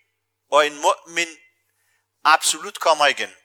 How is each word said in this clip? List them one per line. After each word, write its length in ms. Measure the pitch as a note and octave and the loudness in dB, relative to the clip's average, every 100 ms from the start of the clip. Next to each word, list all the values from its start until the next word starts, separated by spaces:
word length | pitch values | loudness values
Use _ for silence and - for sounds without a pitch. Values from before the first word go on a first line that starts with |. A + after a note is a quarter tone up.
| _ _ _ _ _ | _ _ _ _ _
og 160 | C#3+ D3+ | 0 0
en 140 | D3 | 0
mu'min 560 | E3 - E3 E3+ E3+ D#3 _ _ _ _ _ _ _ _ | -2 -2 -6 -6 -6 -10 _ _ _ _ _ _ _ _
absolut 560 | D3 D#3+ - D#3 F#3 - | 2 2 0 -6 -10 -4
kommer 260 | F3 D3+ D3 | 0 4 2
igen. 280 | B2 G2+ - | 2 -6 -12